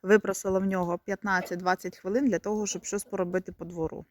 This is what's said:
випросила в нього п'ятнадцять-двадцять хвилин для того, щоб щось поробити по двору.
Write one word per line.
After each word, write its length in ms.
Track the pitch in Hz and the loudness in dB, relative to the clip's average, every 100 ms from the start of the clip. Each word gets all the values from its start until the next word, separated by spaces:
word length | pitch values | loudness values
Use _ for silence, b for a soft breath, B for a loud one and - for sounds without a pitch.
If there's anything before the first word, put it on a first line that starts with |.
випросила 560 | 185 208 208 190 196 190 | 8 6 6 -4 0 2
в 60 | 196 | 2
нього 320 | 190 175 175 | 0 0 -2
п'ятнадцять-двадцять 1000 | - 196 208 185 185 175 180 185 185 - | -4 -6 0 0 0 -2 0 0 -2 -8
хвилин 280 | 190 220 277 | -2 2 2
для 140 | 175 | 2
того, 280 | 202 214 208 | 0 -2 -2
щоб 180 | 185 - | -6 -6
щось 180 | 202 | -6
поробити 480 | - 196 180 185 185 | -4 -4 0 -2 -4
по 140 | 185 165 | -12 -12
двору. 400 | 175 160 - 156 | -4 -4 -6 -14